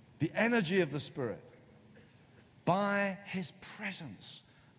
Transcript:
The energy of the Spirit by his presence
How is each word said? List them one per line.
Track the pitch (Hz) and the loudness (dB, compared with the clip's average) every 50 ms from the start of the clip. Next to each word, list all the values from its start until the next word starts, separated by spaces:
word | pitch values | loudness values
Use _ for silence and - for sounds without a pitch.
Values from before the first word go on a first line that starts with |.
| - - - - | -20 -16 -6 -2
The | 143 165 - | -2 0 2
energy | 185 208 233 240 233 190 151 185 190 | 2 2 4 4 4 4 4 4 4
of | 175 147 | 4 4
the | 135 147 | 2 -4
Spirit | - - - 147 131 113 92 80 - - - - - - - - - - - - - - - - - - - - - - - - - | -6 -6 -4 -4 -2 -2 -4 -6 -10 -18 -20 -20 -20 -20 -20 -20 -20 -20 -20 -20 -20 -20 -20 -20 -20 -20 -20 -20 -20 -20 -20 -4 0
by | - 175 196 202 202 202 202 202 196 190 190 202 | 2 4 4 4 4 2 2 2 0 -2 -4 -8
his | - - 190 185 - - - - - - | -6 -6 -4 -4 -6 -8 -12 -14 -16 -12
presence | - 208 202 185 - 165 131 95 - - - - - - - - - - - - | -8 -8 -8 -8 -8 -10 -12 -12 -12 -14 -14 -16 -16 -18 -20 -20 -20 -20 -20 -20